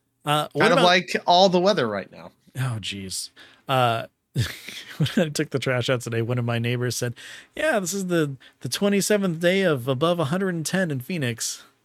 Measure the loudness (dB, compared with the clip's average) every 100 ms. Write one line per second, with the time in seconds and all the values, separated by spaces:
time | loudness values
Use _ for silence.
0 | _ _ -2 0 0 2 4 6 6 4
1 | 2 -2 4 6 6 6 4 2 0 -2
2 | -8 -14 -20 _ _ -6 -4 -4 -8 -10
3 | -8 -10 -10 -16 -20 _ -2 2 2 0
4 | -6 _ _ -4 -4 -6 -16 -16 -10 -4
5 | -2 0 0 -2 -4 -4 -2 -2 0 -2
6 | -2 -2 -2 -2 0 0 0 -2 -2 -4
7 | -6 -8 -16 -20 -14 -4 0 0 -2 -4
8 | 0 0 0 -4 -16 _ -8 0 2 2
9 | 2 2 0 0 2 2 2 2 0 0
10 | 0 0 0 -2 -2 -4 -2 -2 -2 -4
11 | -6 -4 -4 -4 -8 -10 -16 _